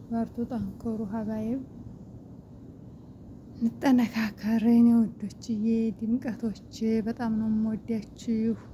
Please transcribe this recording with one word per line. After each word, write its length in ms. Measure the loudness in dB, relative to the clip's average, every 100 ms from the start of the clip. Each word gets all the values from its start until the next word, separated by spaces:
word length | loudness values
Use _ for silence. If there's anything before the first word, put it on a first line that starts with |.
በርቱ፣ 320 | -4 -4 -4 -4 -4
ጠንክሩ 540 | -4 -4 -6 -6 -4 -4
ሀባይብ፣ 560 | -4 -4 -4 -2 -4 -6 -14 -16 -16 -16 -18 -18 -18 -18 -18 -18 -18 -18 -18 -18 -18 -18 -18 -16 -2
እንጠነካከር 1080 | -2 2 4 6 4 2 -2 -2 0 2 6
የኔ 240 | 8 8
ውዶችዬ፣ 720 | 8 4 0 -10 -10 -6 -2 2 2 0
ድምቀቶች። 800 | -2 -2 0 -2 -4 -4 -6 -12 -4 0 2
በጣም 280 | 0 -2 -2
ነው 140 | 0 0
የምወዳችሁ። 1080 | 0 0 -2 -4 -4 -4 -10 -2 0 0 -2 -6